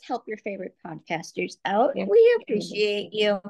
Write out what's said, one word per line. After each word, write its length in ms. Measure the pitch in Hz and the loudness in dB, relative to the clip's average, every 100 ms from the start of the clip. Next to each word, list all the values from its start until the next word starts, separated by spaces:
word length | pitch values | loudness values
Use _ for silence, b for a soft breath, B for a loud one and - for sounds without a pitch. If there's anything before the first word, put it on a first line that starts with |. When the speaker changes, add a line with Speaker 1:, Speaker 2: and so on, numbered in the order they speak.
| - | -8
Speaker 1:
help 180 | 240 - | -8 -8
your 120 | 214 | -10
favorite 380 | 214 196 185 - 180 | -8 -10 -12 -14 -16
podcasters 720 | 156 - 160 165 - 180 - | -14 -8 -8 -8 -8 -8 -6
out. 280 | - 202 285 | -2 2 2
Speaker 2:
Yeah. 120 | - 196 | 0 4
Speaker 1:
We 300 | 453 453 466 | 6 8 6
appreciate 720 | - 208 175 202 208 208 202 | 0 -4 -4 -2 -2 -2 -4
you. 280 | 214 208 202 | 0 0 0